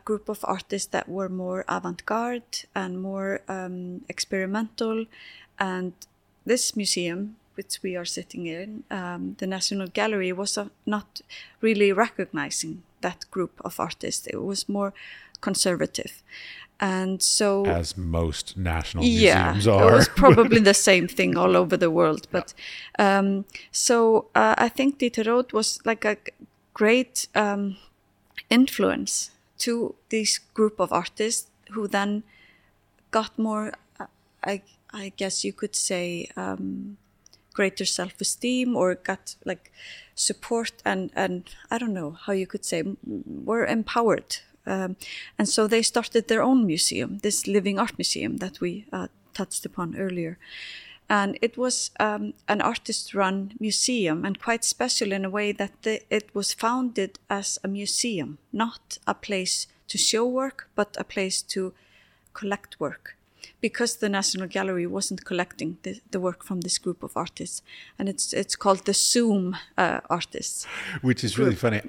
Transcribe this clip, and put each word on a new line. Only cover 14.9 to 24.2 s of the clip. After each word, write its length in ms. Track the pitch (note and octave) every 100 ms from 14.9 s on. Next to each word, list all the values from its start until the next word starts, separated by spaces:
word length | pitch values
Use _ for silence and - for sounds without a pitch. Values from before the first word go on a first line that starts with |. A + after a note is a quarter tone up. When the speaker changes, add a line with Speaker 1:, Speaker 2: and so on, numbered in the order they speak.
| - - - - -
Speaker 1:
conservative. 840 | - F#3+ G3 E3+ F3+ - - - _ - - - - -
And 420 | G3 F#3 F#3 F#3+
so 420 | - - G#3 G3 G3
Speaker 2:
As 300 | E2+ E2+ -
most 600 | E2+ E2 E2+ D2 - -
national 480 | F2+ D#2+ D#2 -
Speaker 1:
Yeah, 480 | B3 A3+ G#3 - -
Speaker 2:
museums 140 | G2+ G2+
Speaker 1:
it 40 |
Speaker 2:
are. 220 | G2 G2
<laughs> 40 | G#2+
Speaker 1:
was 120 | -
probably 520 | - C4+ - A3+ A3+
the 140 | G3+
same 320 | G3 - F#3 F3
thing 300 | - F3+ F3
all 200 | F3+ F3+
over 200 | F3 F#3
the 140 | E3+
world. 360 | E3 E3 D#3 -
Speaker 2:
Yeah. 80 | F3+
Speaker 1:
But, 140 | - - - - - -
um, 460 | G3+ G3 G3 G3 G3+ - -
so, 560 | - - A#3 A3+ A3